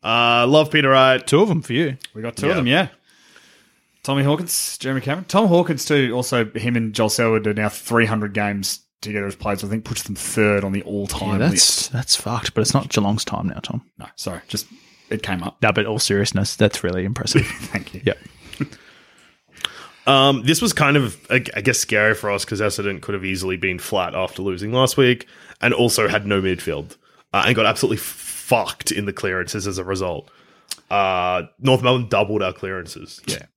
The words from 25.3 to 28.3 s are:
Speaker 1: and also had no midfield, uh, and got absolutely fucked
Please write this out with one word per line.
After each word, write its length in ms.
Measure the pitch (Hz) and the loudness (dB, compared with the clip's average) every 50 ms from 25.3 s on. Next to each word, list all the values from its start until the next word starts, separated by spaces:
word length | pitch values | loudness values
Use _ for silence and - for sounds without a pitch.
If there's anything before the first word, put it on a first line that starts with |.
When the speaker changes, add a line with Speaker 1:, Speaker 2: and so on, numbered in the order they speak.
| - - - - - _ | -20 -20 -20 -20 -10 _
Speaker 1:
and 120 | - 120 120 | 0 0 2
also 340 | - 120 117 - - 110 | 4 2 2 4 2 0
had 180 | 98 - 107 101 | 2 0 -2 0
no 160 | 101 104 98 | 0 0 0
midfield, 560 | 95 95 92 85 - - 78 73 73 85 - _ _ _ _ _ _ _ - | 0 0 -2 -2 -4 -6 -6 -6 -8 -12 -16 _ _ _ _ _ _ _ -2
uh, 100 | 98 - | 0 2
and 100 | 110 123 | 2 2
got 100 | 117 110 | 4 2
absolutely 300 | 107 110 - - - 113 | 2 2 0 0 -2 -2
fucked 920 | 101 - - - - - - | -2 -6 -10 -12 -14 -14 -14